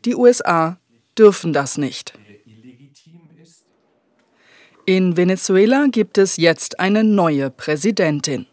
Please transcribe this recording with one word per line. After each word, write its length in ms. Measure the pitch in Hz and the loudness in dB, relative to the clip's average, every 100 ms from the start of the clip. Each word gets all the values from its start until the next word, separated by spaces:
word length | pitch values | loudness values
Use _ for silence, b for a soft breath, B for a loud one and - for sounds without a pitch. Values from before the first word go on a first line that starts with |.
| 233 | -6
Die 100 | 233 | 4
U 80 | |
S 160 | 247 247 | 4 4
A 380 | - 170 160 180 _ _ _ - | 0 -2 -2 -6 _ _ _ 4
dürfen 340 | 214 190 170 | 4 4 -4
das 240 | 139 139 - | -4 -4 -6
nicht.“ 380 | 135 - - - 104 101 _ 110 127 123 139 _ 160 170 160 160 165 - _ _ _ _ _ _ _ b b b b b - | -6 -8 -18 -20 -20 -20 _ -20 -20 -20 -20 _ _ -20 _ _ -20 -20 _ _ _ _ _ _ _ b b b b b -2
In 320 | 190 185 170 | 0 0 0
Venezuela 720 | 180 190 - 190 220 269 285 | 0 -2 0 2 4 2 0
gibt 260 | 233 208 - | -2 -2 0
es 220 | 196 - | 0 2
jetzt 420 | 165 160 - - | 0 0 -6 -4
eine 240 | 185 214 | -2 0
neue 460 | 220 202 170 143 139 | 2 2 0 -2 -4
Präsidentin. 960 | - - 151 - 214 170 147 147 131 - | -8 -8 -4 -2 -2 -2 -2 -6 -8 -10